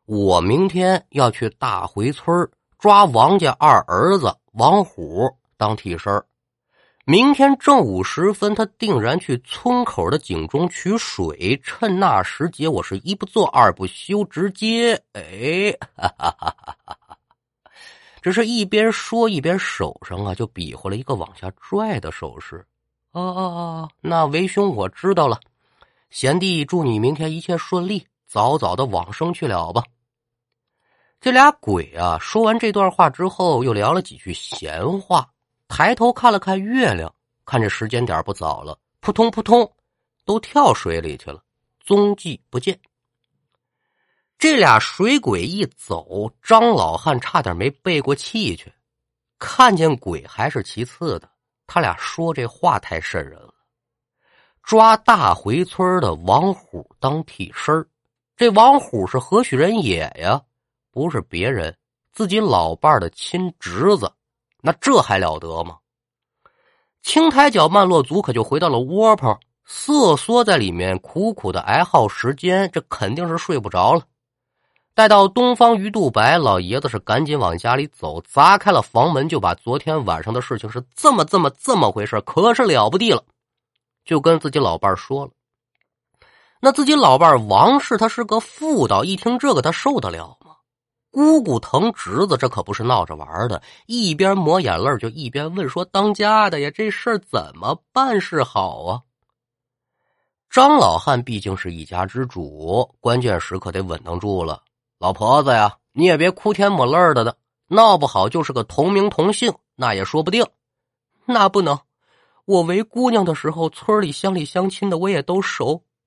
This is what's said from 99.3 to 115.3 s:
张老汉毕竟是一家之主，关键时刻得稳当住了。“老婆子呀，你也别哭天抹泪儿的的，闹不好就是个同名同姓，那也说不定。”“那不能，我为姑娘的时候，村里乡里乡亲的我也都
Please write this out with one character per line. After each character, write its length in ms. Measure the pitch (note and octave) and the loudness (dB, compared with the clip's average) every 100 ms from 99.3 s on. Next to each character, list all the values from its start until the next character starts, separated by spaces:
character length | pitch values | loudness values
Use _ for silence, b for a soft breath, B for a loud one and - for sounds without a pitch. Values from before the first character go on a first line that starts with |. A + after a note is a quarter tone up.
| _ _ _ _ _ _ _ _ _ _ _ _ | _ _ _ _ _ _ _ _ _ _ _ _
张 260 | B3+ C#4 D4 | 4 6 6
老 220 | A#2 E2 | 4 2
汉 240 | - B2 | 0 -2
毕 180 | B2 G#2+ | -2 -6
竟 160 | G2+ F#2+ | -6 -6
是 180 | F#2 | -8
一 100 | E2+ | -12
家 220 | D2+ F2+ F#2+ | -10 -6 -6
之 200 | B2 B2+ | -6 -8
主， 680 | F#2+ D2 D2+ D#2+ A2 B2 _ | -8 -14 -12 -4 -2 -2 _
关 200 | A#2+ B2 | -2 0
键 200 | B2 F2 | 0 -4
时 160 | - F#2 | -4 -10
刻 140 | F#2 | -8
得 100 | F2+ | -8
稳 180 | F#2 D#2+ | -8 -10
当 140 | E2 F2 | -8 -8
住 240 | G#2 F#2 | -4 -4
了。 200 | E2 D2 _ _ _ - | -4 -8 _ _ _ -6
“老 120 | F2+ | -4
婆 320 | F#2+ G#2+ C#3+ | -2 2 2
子 60 | C#3 | 4
呀， 260 | A#2 G#2 - _ | 4 2 -2 _
你 140 | - F3+ | 0 2
也 100 | D#3 | 2
别 160 | F3 | 0
哭 220 | F#3+ G#3 | 0 -2
天 180 | G3+ G3+ | 0 0
抹 140 | F#3 B2 | 2 2
泪 100 | D#3+ | 4
儿 180 | F3 | 4
的 120 | B2+ A#2 | 4 0
的， 100 | - _ _ - | -4 _ _ -2
闹 300 | G3 A3+ F3+ | 4 6 6
不 100 | C#3+ | 2
好 220 | G2 G2+ | 0 0
就 120 | E3+ | -2
是 120 | D3+ | -4
个 100 | B2+ | -4
同 300 | G#2+ - E3+ | -6 -2 0
名 160 | G3 G3+ | 2 0
同 240 | - F3+ | 0 0
姓， 200 | G#3 A#3+ - _ - | 0 -2 -4 _ -6
那 180 | B2 | -4
也 120 | G2 F#2+ | -2 -2
说 180 | D3+ | -2
不 80 | D#3+ | 0
定。 140 | A3+ - _ _ _ _ _ _ _ - | 0 -2 _ _ _ _ _ _ _ -2
”“那 220 | A#3+ G3 | 2 2
不 120 | G3+ | 2
能， 160 | D#3+ C#3+ _ _ _ _ _ _ - | 0 -2 _ _ _ _ _ _ 0
我 160 | F#3 | 0
为 220 | E3 F#3 | 2 -2
姑 260 | A3 A#3+ B3+ | -2 0 2
娘 160 | A3+ F3 | 2 0
的 100 | D3+ | -2
时 160 | D#3 | -4
候， 180 | D#3+ D#3+ | -4 -6
村 320 | - - G#3+ | -6 -2 0
里 120 | F3 | 0
乡 200 | - F#3+ | -4 -4
里 120 | F#3 D3 | -4 -4
乡 240 | F3+ F#3+ | -2 -4
亲 200 | - G3+ | -2 -4
的 80 | E3 | -2
我 120 | F#3+ | -2
也 120 | E3+ | -2
都 200 | C#3 | -2